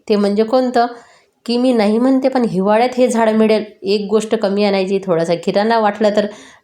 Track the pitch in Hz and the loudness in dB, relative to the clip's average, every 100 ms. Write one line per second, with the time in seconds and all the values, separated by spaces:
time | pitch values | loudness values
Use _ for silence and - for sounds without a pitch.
0 | - 208 202 202 220 254 254 247 240 240 | -4 0 0 0 0 0 0 0 -2 -4
1 | - _ _ _ - 240 254 240 208 220 | -20 _ _ _ -4 -2 0 2 2 2
2 | 254 262 262 262 226 175 190 214 254 247 | 2 2 0 0 -2 0 0 2 0 0
3 | 247 226 226 220 220 214 214 - 190 214 | 0 2 2 2 2 2 -2 -10 -4 -2
4 | 196 214 214 220 208 202 208 196 190 196 | 0 -2 0 -2 -2 0 0 0 -2 -2
5 | 190 165 170 170 196 196 220 226 214 208 | -2 -2 0 -2 -2 0 2 2 0 0
6 | 214 208 208 - - - | 0 0 -2 -6 -20 -8